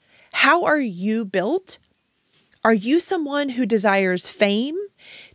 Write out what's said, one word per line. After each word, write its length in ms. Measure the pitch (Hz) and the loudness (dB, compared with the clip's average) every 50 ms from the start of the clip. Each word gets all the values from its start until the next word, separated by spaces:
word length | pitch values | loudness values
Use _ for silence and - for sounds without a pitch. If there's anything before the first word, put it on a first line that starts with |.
| _ _ _ _ _ _ | _ _ _ _ _ _
How 320 | - - - 269 320 349 339 | -2 2 4 4 4 4 4
are 160 | - 302 302 | 2 2 2
you 440 | 262 220 170 175 185 214 220 226 226 | 0 -4 -4 -4 -2 -2 0 -2 -2
built? 540 | 190 196 185 175 226 320 381 - - - - _ _ _ _ _ _ _ _ _ _ _ _ _ _ _ _ - | -2 -2 -2 0 0 -2 -2 -4 -6 -14 -14 _ _ _ _ _ _ _ _ _ _ _ _ _ _ _ _ 2
Are 100 | 226 226 | 2 2
you 240 | 196 196 240 302 339 | 2 2 0 0 0
someone 520 | - - 392 349 302 277 285 285 285 269 | 0 -2 -4 -4 -4 -2 -2 -2 -2 -2
who 140 | 240 240 254 | -2 -2 -2
desires 640 | 202 226 208 196 208 196 196 190 185 180 180 - - | 0 0 2 2 2 2 2 2 0 -2 -2 -6 -8
fame, 480 | - - 208 202 202 220 254 285 320 381 415 392 _ _ - - - - - - | -2 0 0 2 2 0 -2 -4 -6 -8 -8 -10 _ _ -20 -20 -20 -20 -20 -20